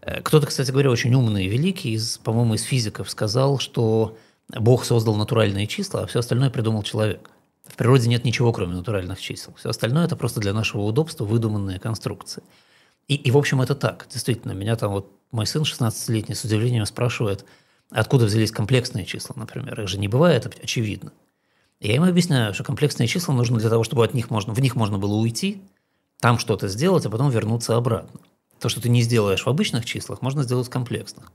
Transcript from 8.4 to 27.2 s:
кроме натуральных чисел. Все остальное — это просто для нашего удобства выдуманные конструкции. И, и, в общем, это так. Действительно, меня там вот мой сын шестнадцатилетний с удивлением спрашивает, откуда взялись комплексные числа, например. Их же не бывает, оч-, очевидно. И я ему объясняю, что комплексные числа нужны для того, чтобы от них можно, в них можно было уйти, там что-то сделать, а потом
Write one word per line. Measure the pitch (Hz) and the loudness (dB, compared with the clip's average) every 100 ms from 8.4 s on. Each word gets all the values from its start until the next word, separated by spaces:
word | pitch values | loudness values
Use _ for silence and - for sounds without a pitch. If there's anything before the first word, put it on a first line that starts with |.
| 120 | 2
кроме | 110 87 | 0 -4
натуральных | 87 95 104 90 92 | -6 -4 -4 -4 -8
чисел. | - - - - | -10 -12 -14 -12
Все | - | -8
остальное — | 113 113 143 175 | -4 0 0 0
это | - | -2
просто | 117 - | -4 -4
для | 101 | -4
нашего | 104 107 - | -2 -4 -2
удобства | 104 113 160 - | -2 -2 -2 -4
выдуманные | 104 113 113 104 98 92 | -2 0 0 -2 -4 -6
конструкции. | 117 107 - - - - _ _ _ _ _ _ _ | -6 -6 -8 -10 -12 -16 _ _ _ _ _ _ _
И, | |
и, | 139 - | -2 4
в | 139 | 4
общем, | 139 135 | 4 0
это | 123 139 | 0 0
так. | 117 - - | -2 -4 -14
Действительно, | 113 - 113 - | -8 -4 -4 -4
меня | 98 98 113 | -6 -2 -2
там | 107 | 0
вот | 98 - _ _ | -4 -6 _ _
мой | 113 104 | -4 -2
сын | 151 | -2
шестнадцатилетний | 151 - 117 - - 110 - | -4 0 -2 -2 -2 -2 -2
с | 101 | -8
удивлением | - 104 123 120 | -2 0 2 0
спрашивает, | 101 - 123 - 113 98 - - _ _ _ | -2 -2 -2 0 -2 -4 -8 -20 _ _ _
откуда | - 107 139 | -2 2 4
взялись | 110 107 107 | 4 4 0
комплексные | - 104 127 123 107 | 0 0 0 0 -8
числа, | 85 - - - | -8 -10 -12 -12
например. | 110 - - - | -12 -10 -10 -8
Их | 101 | -6
же | 98 | -4
не | 101 | -2
бывает, | 120 175 135 - | 4 4 4 0
оч-, | - | -10
очевидно. | - - 107 95 - _ _ _ _ _ _ _ | -6 -4 -4 -6 -10 _ _ _ _ _ _ _
И | 123 | 0
я | |
ему | 123 180 | 4 4
объясняю, | 180 175 139 110 | 4 4 2 2
что | 98 | -2
комплексные | 110 123 147 - 120 | -6 0 0 2 0
числа | - 175 | 0 0
нужны | 131 120 117 | 0 2 2
для | 110 | 2
того, | 113 | 2
чтобы | 113 120 | 2 2
от | 113 | 2
них | 120 113 | 2 -2
можно, | 107 - | -4 -2
в | 113 | 0
них | 139 | 0
можно | 123 107 104 | 2 -2 0
было | 101 | 0
уйти, | 104 113 113 196 202 - _ _ _ _ _ | 0 0 0 -4 -6 -14 _ _ _ _ _
там | 120 117 | 2 2
что-то | - 101 101 | 0 -2 -2
сделать, | 98 170 175 117 | 0 2 2 0
а | |
потом | 110 | 0